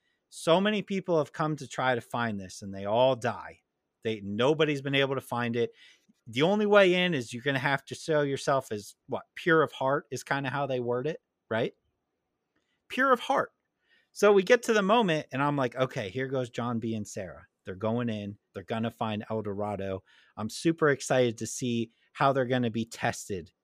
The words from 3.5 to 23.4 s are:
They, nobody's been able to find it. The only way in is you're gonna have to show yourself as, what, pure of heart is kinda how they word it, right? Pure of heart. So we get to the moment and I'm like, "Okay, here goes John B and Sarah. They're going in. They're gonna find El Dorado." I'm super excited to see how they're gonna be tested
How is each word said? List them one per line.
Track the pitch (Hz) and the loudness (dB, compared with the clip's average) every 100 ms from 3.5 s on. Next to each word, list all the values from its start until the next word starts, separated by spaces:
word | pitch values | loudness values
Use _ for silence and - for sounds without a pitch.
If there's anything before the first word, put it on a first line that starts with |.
| - _ _ _ _ | -18 _ _ _ _
They, | 113 110 | -6 -4
nobody's | 101 104 131 156 156 139 | -4 2 2 4 2 0
been | 139 139 | 0 2
able | 135 131 | 2 -2
to | |
find | - 120 120 120 | -4 -2 0 0
it. | 113 - - _ _ _ - | -2 -4 -20 _ _ _ -6
The | 117 | 2
only | 165 208 208 | 2 4 6
way | 202 190 180 | 6 6 4
in | 180 147 | 2 0
is | 113 | -4
you're | 120 | -6
gonna | 139 135 | -2 0
have | 143 135 - | 0 -2 -4
to | 120 | -8
show | - 151 | 0 0
yourself | 143 135 - 135 - | 2 0 0 0 -2
as, | 107 101 - - | -8 -10 -20 -10
what, | 104 - - | -10 -10 -4
pure | 175 160 | 2 4
of | 139 | 2
heart | - 135 147 - | 0 0 0 -4
is | 127 | -8
kinda | - 139 135 | -4 -4 -2
how | 139 139 | -4 -2
they | 127 | -2
word | 120 123 143 | -2 -2 -4
it, | 180 _ _ - | -8 _ _ -4
right? | 113 135 - _ _ _ _ _ _ _ _ _ _ - | -2 -2 -6 _ _ _ _ _ _ _ _ _ _ -8
Pure | - 269 | 0 2
of | 247 | 2
heart. | - 277 - _ _ _ _ _ _ | 2 0 -2 _ _ _ _ _ _
So | - 202 | 4 6
we | 202 | 6
get | 190 247 | 6 4
to | - | 4
the | 214 | 2
moment | 190 240 196 156 - | 4 4 4 0 -2
and | 131 | -2
I'm | 143 143 | 0 2
like, | 127 131 | 0 0
"Okay, | 131 135 98 | -2 -2 -6
here | 131 135 | -6 -4
goes | 135 120 | -4 -4
John | 123 120 117 | -4 -4 -2
B | 113 110 | -2 -4
and | 104 | -6
Sarah. | 107 90 78 - _ - | -10 -10 -12 -20 _ -14
They're | 92 | -4
going | 107 117 120 | -2 0 -2
in. | 107 101 104 _ | -4 -8 -12 _
They're | 101 | -14
gonna | 95 113 113 | -6 -4 -4
find | - 113 107 - | -4 -4 -4 -4
El | 110 | -6
Dorado." | 104 98 104 98 98 95 - _ _ - | -4 -6 -4 -4 -6 -8 -10 _ _ -10
I'm | 110 | -10
super | - 165 165 151 | -4 -2 2 0
excited | 135 - 131 123 113 | 0 0 2 2 0
to | 110 | -8
see | - 127 117 113 _ _ | -6 -4 -2 -4 _ _
how | - 139 | -2 0
they're | 135 123 | 2 0
gonna | 127 117 | 0 0
be | 113 113 | -2 -6
tested | - 120 - - 95 | -4 -4 -4 -8 -10